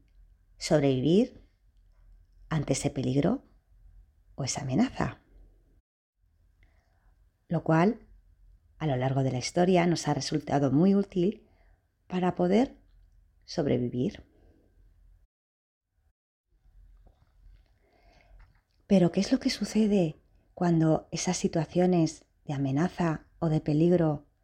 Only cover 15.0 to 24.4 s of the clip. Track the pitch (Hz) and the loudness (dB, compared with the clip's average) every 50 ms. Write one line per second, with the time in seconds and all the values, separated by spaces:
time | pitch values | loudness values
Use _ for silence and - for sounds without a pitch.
15 | _ _ _ _ _ _ _ _ _ _ _ _ _ _ _ _ _ _ _ _ | _ _ _ _ _ _ _ _ _ _ _ _ _ _ _ _ _ _ _ _
16 | _ _ _ _ _ _ _ _ _ _ _ _ _ - _ - - - - - | _ _ _ _ _ _ _ _ _ _ _ _ _ -20 _ -20 -20 -20 -20 -20
17 | _ - _ _ _ _ _ _ - - - - _ _ _ _ _ _ _ _ | _ -20 _ _ _ _ _ _ -20 -20 -20 -20 _ _ _ _ _ _ _ _
18 | _ - _ - _ _ - - - - _ _ _ _ _ _ _ - 202 190 | _ -20 _ -20 _ _ -20 -20 -20 -20 _ _ _ _ _ _ _ 2 4 4
19 | 175 165 - 190 196 - 269 262 - 262 - - 208 - - 214 220 202 208 196 | 4 4 2 -2 0 0 -2 -2 -2 -4 -4 -4 -6 -4 -2 0 0 2 2 0
20 | 170 156 - - _ _ _ _ _ _ _ - 180 175 170 160 160 160 156 147 | 0 -2 -4 -10 _ _ _ _ _ _ _ -2 0 2 2 4 4 2 2 0
21 | - - - 160 - 185 175 - - 185 - 165 156 - - 175 180 180 180 170 | -2 -8 -10 -6 -4 -4 -2 -2 -4 -2 -2 -4 -4 -2 0 0 2 2 2 2
22 | 160 156 - - _ _ _ _ _ - 143 135 139 135 135 143 175 180 - - | 2 0 -2 -8 _ _ _ _ _ -8 -4 -4 -2 -2 0 0 -2 -2 -2 -2
23 | 180 165 151 - - _ _ _ 170 165 156 156 - - 147 151 165 175 180 170 | -2 -2 -4 -6 -10 _ _ _ -2 -2 0 0 0 0 2 2 4 4 4 4
24 | 165 156 147 143 - _ _ _ | 2 0 -2 -4 -8 _ _ _